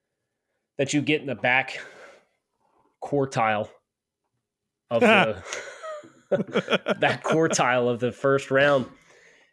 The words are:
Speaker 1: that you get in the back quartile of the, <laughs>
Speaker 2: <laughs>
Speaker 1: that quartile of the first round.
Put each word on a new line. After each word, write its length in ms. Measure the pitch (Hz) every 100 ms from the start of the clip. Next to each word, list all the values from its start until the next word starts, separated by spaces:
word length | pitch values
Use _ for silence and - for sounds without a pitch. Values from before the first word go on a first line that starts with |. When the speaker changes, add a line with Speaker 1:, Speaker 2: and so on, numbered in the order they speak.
| _ _ _ _ _ _ _ -
Speaker 1:
that 160 | 139
you 80 | 147
get 220 | 127 151
in 40 | 143
the 80 |
back 460 | 110 127 127 131 - - - - - _ _ _ _ _ _ _ -
quartile 680 | - 143 135 131 110 104 - - _ _ _ _ _ _ _ _ _ _ -
of 100 | 117
the, 420 | 233 214 120 95 - - - - - - - _ -
<laughs> 0 |
Speaker 2:
<laughs> 0 |
Speaker 1:
that 920 | 180 - 220 - 202 - 202 143 127
quartile 680 | - 160 160 160 131 127 123
of 100 | 117
the 120 | 120
first 380 | - 139 135 -
round. 340 | 135 143 139 113 - _ _ _ _ _